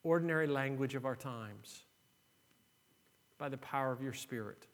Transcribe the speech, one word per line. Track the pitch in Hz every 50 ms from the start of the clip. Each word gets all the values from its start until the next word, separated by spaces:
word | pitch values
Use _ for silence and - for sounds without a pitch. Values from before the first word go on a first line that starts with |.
ordinary | - 165 165 170 165 170 160 156 160
language | 147 143 135 135 135 139 135 135 131 135
of | 135 123
our | 135 123
times | 110 - 139 123 117 110 104 104 107 - - - - - _ _ _ _ _ _ _ _ _ _ _ _ _ _ _ _ _ _ _ _ _ _ _ _ _ _ _ _ _ _ _
by | 151 143
the | 139
power | 131 135 - - 139 135 131
of | 127 120
your | 135 135
Spirit. | 127 - - - 127 117 107 104 110 - - -